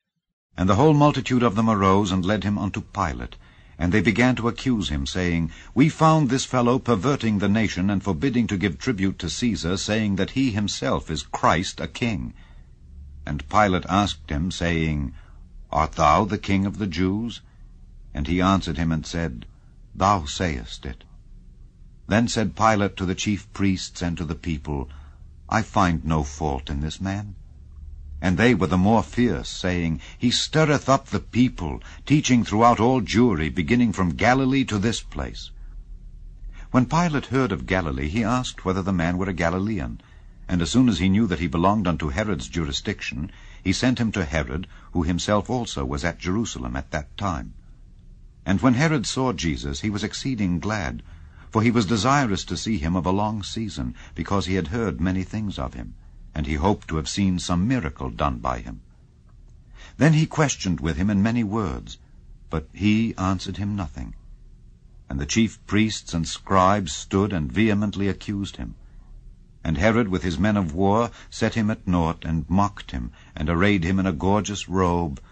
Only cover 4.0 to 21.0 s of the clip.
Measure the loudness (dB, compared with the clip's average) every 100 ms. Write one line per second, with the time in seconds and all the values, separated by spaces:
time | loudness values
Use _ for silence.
4 | 4 4 2 2 -2 -2 -2 0 -2 -4
5 | -4 -2 0 2 0 -4 -4 2 2 6
6 | 4 6 4 0 0 2 2 2 2 2
7 | 2 0 0 0 2 2 0 0 0 0
8 | 0 -2 0 0 0 0 -2 -2 -4 0
9 | -2 -2 -6 -2 -2 -2 -2 -2 0 0
10 | 0 0 0 0 0 0 -2 -4 -2 -2
11 | -2 -6 -6 0 2 2 0 -6 -10 -4
12 | -4 -2 -6 -12 -20 -20 -20 -20 -20 -20
13 | -18 -14 -10 -8 0 2 4 2 2 0
14 | 0 -4 -6 -4 -4 -2 0 0 0 -2
15 | -4 -8 -18 -20 -20 -20 -4 -2 -2 2
16 | 4 4 2 -2 0 0 0 -2 -4 0
17 | 0 0 -4 -10 -18 -20 -20 -20 -20 -20
18 | -12 -6 -2 2 4 2 0 -2 0 -2
19 | -2 -4 -4 -6 -14 -20 -20 -20 -20 0
20 | 4 4 0 -4 -4 -4 -8 -12 -12 -14